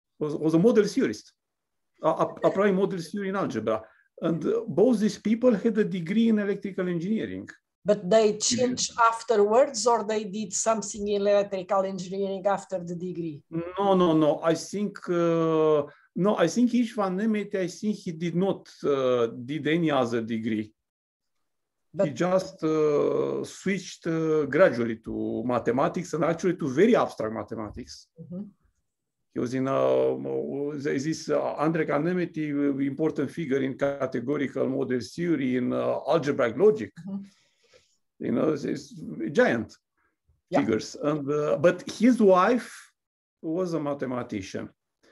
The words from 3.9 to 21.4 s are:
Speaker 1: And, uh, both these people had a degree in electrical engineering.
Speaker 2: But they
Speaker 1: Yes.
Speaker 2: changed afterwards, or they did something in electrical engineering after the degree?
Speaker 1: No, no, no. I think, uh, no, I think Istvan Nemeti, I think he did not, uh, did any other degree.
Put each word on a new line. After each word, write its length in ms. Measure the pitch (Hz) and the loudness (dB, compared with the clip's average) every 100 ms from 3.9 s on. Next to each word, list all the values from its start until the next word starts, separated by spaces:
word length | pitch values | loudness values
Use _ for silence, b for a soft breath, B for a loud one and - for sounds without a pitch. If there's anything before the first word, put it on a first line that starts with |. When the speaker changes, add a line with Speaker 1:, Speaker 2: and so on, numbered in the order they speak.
| B B - | B B -6
Speaker 1:
And, 220 | 165 165 - | -4 -2 0
uh, 140 | - - | -2 -2
both 340 | 139 240 214 | 2 4 4
these 180 | 208 - | 0 0
people 360 | 208 226 254 | -2 2 4
had 220 | 202 233 214 | 4 2 0
a 60 | |
degree 440 | 180 185 165 214 226 | 0 -2 -2 2 4
in 100 | 208 | 2
electrical 500 | 202 196 202 185 180 | 0 -4 -6 -4 -4
engineering. 600 | 175 180 220 110 92 104 - _ _ | -2 -2 -4 -4 -8 -12 -18 _ _
Speaker 2:
But 240 | 180 208 180 | 0 0 4
they 220 | 220 214 | 4 4
Speaker 1:
Yes. 160 | - - | 2 -2
Speaker 2:
changed 440 | 240 247 247 - - 226 | 0 0 0 -4 2 2
afterwards, 760 | - - 220 208 226 294 233 233 | 2 0 2 4 6 4 2 2
or 180 | 233 | 2
they 200 | 208 214 | 0 -4
did 280 | 208 208 196 | -4 -8 -6
something 560 | - 220 226 208 214 202 | -4 0 0 -2 -6 -2
in 140 | 202 202 | 0 4
electrical 560 | 202 202 190 185 202 | 4 2 -4 -2 0
engineering 640 | 190 190 180 190 196 196 196 | 0 -4 -8 -6 -4 -2 0
after 320 | 190 - 190 | -2 -4 -8
the 160 | 175 | -6
degree? 480 | 175 180 165 165 143 - | -8 -6 -6 -8 -8 -8
Speaker 1:
No, 440 | 165 170 185 202 | -8 -6 0 4
no, 180 | 185 175 | 6 6
no. 280 | 156 151 156 | 6 4 4
I 120 | 165 | 2
think, 440 | 160 - 196 208 196 - | 0 -2 -4 -6 -6 -4
uh, 760 | 175 170 165 165 160 156 151 147 B B - | 0 2 2 2 4 4 4 2 B B 0
no, 200 | 196 - | 2 4
I 100 | 170 | 2
think 240 | 233 240 | 4 2
Istvan 440 | 233 226 - 190 185 | 2 0 -2 -2 0
Nemeti, 340 | 220 214 202 190 | 0 -2 -2 -4
I 120 | 175 | -4
think 280 | 175 208 208 | -4 -4 -4
he 160 | 180 | -6
did 220 | 160 170 170 | -6 -4 0
not, 320 | 190 185 - - | 0 -2 -8 -6
uh, 420 | 143 139 127 123 117 | -2 0 2 2 0
did 400 | 127 120 151 143 | -4 -8 -4 0
any 240 | 165 160 | 0 2
other 300 | 139 117 120 | 2 2 0
degree. 500 | 113 113 110 110 107 _ _ _ _ _ _ _ | -2 -4 -2 -2 -4 _ _ _ _ _ _ _